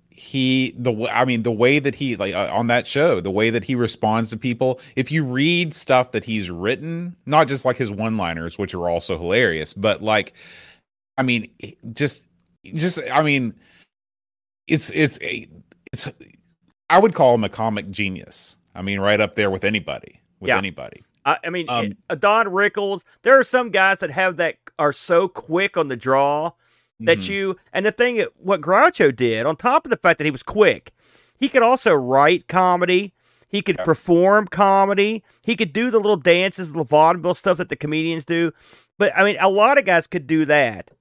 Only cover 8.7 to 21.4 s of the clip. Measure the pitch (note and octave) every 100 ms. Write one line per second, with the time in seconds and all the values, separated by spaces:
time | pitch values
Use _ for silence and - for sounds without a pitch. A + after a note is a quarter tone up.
8.7 | F#2 F2 E2+ - E2+ F2 G#2+ A2 D#2+ D#2
9.7 | - G#2 - G#2+ G#2+ - _ - - -
10.7 | _ _ _ _ - C3 A#2+ - _ G2+
11.7 | - A#2 A2 D3 - _ _ _ _ -
12.7 | D#3 F3 E3 C3 C3+ D#3 C#3 A#2 - _
13.7 | _ _ _ _ _ _ _ _ _ -
14.7 | D#3 - - D3+ - - - - D#2+ _
15.7 | _ - - C#3+ - - _ _ _ _
16.7 | _ - E3+ G#3+ - C3 A#2+ G#2 - A2
17.7 | G#2 G2 G2 G2+ F#2 - - - - _
18.7 | F2 F#2+ G2 G2+ G#2 G#2+ - G2+ F#2+ G2+
19.7 | G#2+ D2 C2 - _ _ - - A2 F#2+
20.7 | C#2+ B1+ - _ _ C#3+ D3+